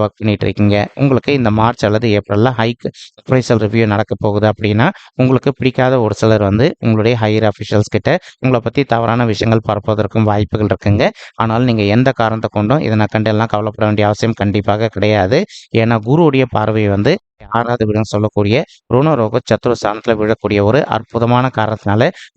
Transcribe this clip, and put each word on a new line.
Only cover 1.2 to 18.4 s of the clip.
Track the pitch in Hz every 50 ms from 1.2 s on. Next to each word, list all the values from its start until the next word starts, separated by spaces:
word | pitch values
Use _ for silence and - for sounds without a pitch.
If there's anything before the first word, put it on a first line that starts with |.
| - 147 143 135
இந்த | 117 107 104 110
மார்ச் | 110 120 123 - 113
அல்லது | 104 104 113 120 113 104
ஏப்ரல்ல | 101 - - 104 104 117 131 123 117
ஹைக் | 113 120 120 - - 139 - - - - _ -
அப்ரைசல் | _ - 127 127 - - 120 107 110
ரிவ்யூ | 101 110 113 113 104 101
நடக்க | 107 101 - 107 - -
போகுது | 104 101 104 107 107
அப்படின்னா, | 101 - 110 104 104 107 135 190 - - - - _ -
உங்களுக்கு | 131 127 131 120 - 143 131 -
பிடிக்காத | 123 127 - 135 127 127 131 123 110
ஒரு | 107 104 -
சிலர் | 113 110 110 104 104 95
வந்து | 104 110 135 175 - - -
உங்களுடைய | 117 110 107 104 117 123 113
ஹையர் | 110 107 107 107 110 104
அஃபிஷியல்ஸ் | - - 107 - 113 104 104 - -
கிட்ட | 104 - 123 160 185 - - - _
உங்களை | - 131 123 117 120
பத்தி | 117 - 143 139 - 117
தவறான | 117 117 113 117 123 120 113
விஷயங்கள் | 101 - - 113 110 113 -
பரப்புவதற்கும் | 110 101 101 - 110 107 107 104 101 - 113 107 104
வாய்ப்புகள் | 101 107 101 - - 107 107 95
இருக்குங்க. | 95 - - 101 104 113 147 214 - - - - _ -
ஆனால் | 113 113 113 120 127 127
நீங்க | 113 110 101 101 104
எந்த | 123 127 135 123 -
காரணத்தை | 113 110 110 113 113 107 -
கொண்டும் | 107 104 107 139 160 147
இதனை | 113 110 107 107 - -
கண்டு | 110 107 110 107
எல்லாம் | 107 117 - 107
கவலைப்பட | 104 110 107 107 107 110
வேண்டிய | 107 107 104 104 104
அவசியம் | 107 - 113 113 110 -
கண்டிப்பாக | 101 104 98 104 101 104 101 107 113 107 -
கிடையாது. | 101 101 107 107 101 92 98 127 175 208 - - - - _ - 113
ஏன்னா | 113 117 117 110 104
குருவுடைய | 117 143 170 170 147 131 135 131 - -
பார்வை | 107 107 113 107 110 107 101 98
வந்து | 101 104 139 185 - - _ _ _ 107 98 110
ஆறாவது | 117 117 120 120 117 110
வீடுன்னு | 107 104 110 110 - -
சொல்லக்கூடிய | 104 107 - - 104